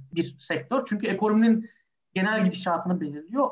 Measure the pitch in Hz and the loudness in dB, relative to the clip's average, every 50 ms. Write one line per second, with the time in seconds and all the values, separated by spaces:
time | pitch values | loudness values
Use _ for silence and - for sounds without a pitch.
0 | - - 170 165 160 - - - - - 165 139 - - 240 - - - 208 208 | -12 -6 -4 -4 -4 -4 -8 -12 -8 -6 -6 -6 -4 -2 -2 -2 -2 -2 -4 -4
1 | - - 196 196 214 214 214 220 226 233 226 220 - - - _ _ _ _ _ | -2 -4 -2 0 0 2 4 6 6 6 4 4 0 -4 -12 _ _ _ _ _
2 | _ _ - 285 190 214 220 214 190 180 - - - 180 170 165 - 180 180 160 | _ _ -4 -2 0 0 2 2 2 2 0 0 -2 -2 -2 0 0 -2 -2 -2
3 | 156 147 143 147 156 180 220 277 285 - | -2 -6 -8 -10 -12 -6 -2 -2 -2 0